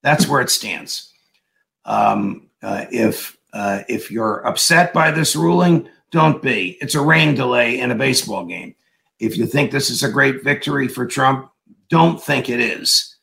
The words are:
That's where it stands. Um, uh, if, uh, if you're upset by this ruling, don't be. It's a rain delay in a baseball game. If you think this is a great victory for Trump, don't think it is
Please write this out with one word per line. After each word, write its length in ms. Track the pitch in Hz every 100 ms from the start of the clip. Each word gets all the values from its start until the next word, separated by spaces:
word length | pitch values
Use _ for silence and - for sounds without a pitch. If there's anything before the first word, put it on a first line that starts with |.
That's 240 | 143 147 -
where 140 | 139
it 100 | 120
stands. 600 | - 110 82 - - - _ _ _ _ _ _ _
Um, 640 | 110 107 107 104 98 82 _ _
uh, 240 | 98 101 -
if, 460 | 120 113 - - _ _
uh, 300 | 107 101 98 -
if 220 | 107 -
you're 360 | 110 110 104 120
upset 460 | - - 170 175
by 200 | - 156
this 240 | 156 156 156
ruling, 520 | 165 175 175 165 - _ _
don't 320 | 165 156 143
be. 340 | 131 110 90 -
It's 160 | 143 151
a 40 |
rain 340 | 147 160 156
delay 440 | 135 123 123 117 127
in 140 | 123
a 20 | 113
baseball 480 | 135 127 - 95
game. 300 | 87 87 85 - _ _ _ _
If 180 | 110 -
you 100 | 113
think 260 | 143 -
this 180 | 143 -
is 140 | 123
a 60 | 135
great 320 | 120 139 131
victory 420 | 143 143 151 143 131
for 180 | -
Trump, 460 | 120 - 135 131 - _ _ _ _
don't 340 | 165 170 165
think 260 | - 135 123
it 120 | 120
is 560 | 117 - - - - _